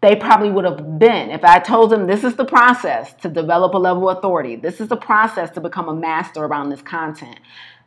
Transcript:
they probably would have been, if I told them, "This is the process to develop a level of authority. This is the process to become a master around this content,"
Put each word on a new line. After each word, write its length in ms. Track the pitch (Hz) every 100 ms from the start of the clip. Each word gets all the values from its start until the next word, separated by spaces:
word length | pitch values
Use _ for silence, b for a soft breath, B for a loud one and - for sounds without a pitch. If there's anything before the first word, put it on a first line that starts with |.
they 140 | 202 208
probably 340 | 214 220 208
would 140 | 196
have 340 | 180 175 151 156
been, 320 | 226 214 117
if 140 | 147
I 140 | 180 175
told 320 | 233 226 226
them, 160 | 220 180
"This 180 | 208
is 120 | 254 233
the 80 |
process 680 | 262 254 247 247 180 123 - _
to 60 | 180
develop 460 | 156 156 170 185
a 40 | 190
level 300 | 180 180 185
of 100 | 185
authority. 360 | 190 175 131
This 260 | 117 156 180
is 80 | 214
the 80 | 226
process 540 | - 214 214 202 165
to 100 | 170
become 280 | 165 180 165
a 60 |
master 500 | 156 165 160 175 160
around 260 | 151 147 143
this 120 | 139
content," 560 | - 170 156 151 123 123 b b b b